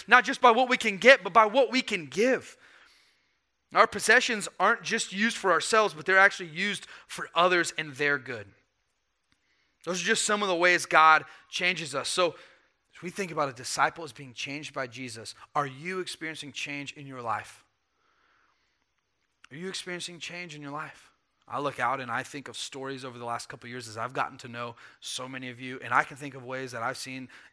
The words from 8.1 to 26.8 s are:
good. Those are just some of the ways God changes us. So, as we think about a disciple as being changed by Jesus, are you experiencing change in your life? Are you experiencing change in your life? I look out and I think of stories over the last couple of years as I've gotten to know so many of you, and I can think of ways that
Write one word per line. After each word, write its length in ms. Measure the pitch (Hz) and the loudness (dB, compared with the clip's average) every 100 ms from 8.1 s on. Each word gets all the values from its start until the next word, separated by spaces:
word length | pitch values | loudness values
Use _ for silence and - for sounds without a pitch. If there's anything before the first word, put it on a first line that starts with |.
| 143 | 0
good. 340 | 127 113 101 _ _ _ _ _ _ _ _ _ _ _ _ _ | -4 -12 -12 _ _ _ _ _ _ _ _ _ _ _ _ _
Those 160 | 165 180 | -8 -4
are 60 | |
just 200 | 175 220 | 0 0
some 180 | - 208 | 0 0
of 40 | 202 | 0
the 80 | |
ways 300 | 170 180 175 | 4 4 4
God 400 | 175 165 160 156 147 - - | 4 8 8 8 2 -20 -10
changes 460 | - 180 170 151 | -2 -2 -2 -4
us. 120 | 135 120 | -6 -2
So, 280 | - 170 - - _ _ _ _ | 2 0 0 -18 _ _ _ _
as 60 | - | -16
we 80 | 175 | -12
think 220 | 202 180 | -8 -6
about 180 | 156 139 | -4 -4
a 40 | |
disciple 500 | 123 123 - 151 170 | -4 -6 0 0 -2
as 100 | 151 | -14
being 220 | 131 135 | -14 -16
changed 400 | 113 143 143 139 | -12 -10 -10 -10
by 100 | 143 | -8
Jesus, 480 | 127 117 127 110 107 - - | -8 -8 -12 -12 -14 -18 -6
are 100 | 147 | -4
you 340 | 139 131 175 185 | -4 -6 -10 -8
experiencing 520 | 170 - 160 151 147 | -8 -10 -12 -12 -12
change 420 | - 151 143 139 | -10 -10 -10 -12
in 140 | 151 139 | -14 -14
your 160 | 131 | -10
life? 420 | 117 107 - - _ _ _ _ _ _ _ _ _ _ _ _ _ _ _ _ _ _ - | -6 -6 -8 -20 _ _ _ _ _ _ _ _ _ _ _ _ _ _ _ _ _ _ -18
Are 40 | |
you 140 | 143 185 | -12 -10
experiencing 500 | 185 185 175 175 170 | -10 -10 -10 -12 -12
change 340 | 156 175 175 | -12 -12 -12
in 80 | 147 | -12
your 100 | 143 | -10
life? 380 | 147 151 - - _ _ _ - | -10 -12 -16 -20 _ _ _ -10
I 120 | 123 | -4
look 200 | 143 131 | -4 0
out 200 | 123 135 | -2 -2
and 100 | 123 | -4
I 140 | 120 | -6
think 240 | 127 147 123 | -6 -10 -12
of 80 | |
stories 480 | - - 139 135 135 | -10 -10 -10 -10 -10
over 140 | 131 120 | -12 -10
the 80 | |
last 240 | 120 117 - | -8 -8 -10
couple 180 | 110 120 | -14 -12
of 40 | |
years 160 | 123 110 | -12 -10
as 100 | 107 | -8
I've 160 | 123 | -6
gotten 240 | 139 - 135 | -4 -6 -8
to 100 | 123 | -14
know 280 | 120 120 117 - - | -10 -10 -12 -20 -16
so 260 | - - 127 | -10 -10 -10
many 220 | 131 127 | -10 -12
of 100 | 120 | -12
you, 200 | 127 135 | -12 -10
and 100 | 117 | 0
I 100 | 131 | 0
can 120 | 156 | 0
think 200 | 143 143 | -6 -14
of 100 | 131 | -12
ways 260 | 123 131 131 | -10 -8 -8
that 120 | 120 | -6